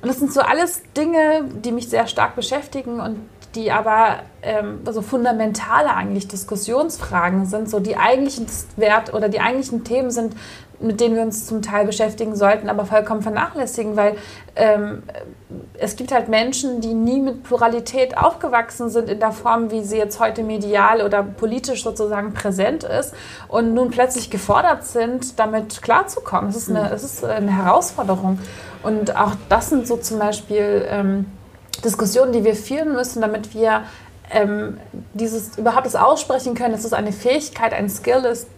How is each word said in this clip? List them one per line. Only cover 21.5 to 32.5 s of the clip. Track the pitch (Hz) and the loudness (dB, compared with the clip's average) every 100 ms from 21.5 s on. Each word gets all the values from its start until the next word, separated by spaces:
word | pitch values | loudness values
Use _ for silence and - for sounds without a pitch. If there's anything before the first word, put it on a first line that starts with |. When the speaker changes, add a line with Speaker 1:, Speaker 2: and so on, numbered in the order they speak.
| 247 262 240 | -2 -4 -4
Speaker 1:
sozusagen | 233 220 214 208 208 | -4 -2 -2 -2 -4
präsent | 208 208 190 202 311 | -4 -2 0 0 0
ist | - - - - - - - | -2 -2 -4 -8 -18 -18 -2
und | 214 233 | 0 2
nun | 226 254 | 2 2
plötzlich | 240 254 254 - | 4 2 2 -4
gefordert | 196 - 214 349 294 | -6 2 4 4 2
sind, | - 240 233 247 247 - | -2 -2 -2 -2 -6 -2
damit | 220 220 214 - | 0 0 -4 -8
klarzukommen. | - 240 392 - - 180 202 | 2 2 4 -4 -2 -2 -2
Es | 214 | -4
ist | - | -2
eine, | 214 208 | 0 0
Speaker 2:
Mhm. | |
Speaker 1:
es | 208 | -4
ist | 277 - | -6 -6
eine | 233 220 202 190 | -2 0 2 2
Herausforderung. | 185 240 - - 196 185 190 190 - - - - | 4 4 4 -4 -2 0 0 -2 -4 -14 -16 -8
Und | - 214 208 - | -2 -2 0 2
auch | 208 - - | 0 0 2
das | 226 226 | 2 4
sind | 285 233 | 0 2
so | 233 | -2
zum | - 220 | -2 -2
Beispiel, | 208 208 - 208 208 202 - | 0 -2 -2 0 2 2 0
ähm, | 202 196 196 196 - - - - - | 0 0 0 -2 -8 -20 -20 -14 -4
Diskussionen, | 226 196 214 233 262 | -2 0 0 4 4
die | 240 | 4
wir | 214 | 2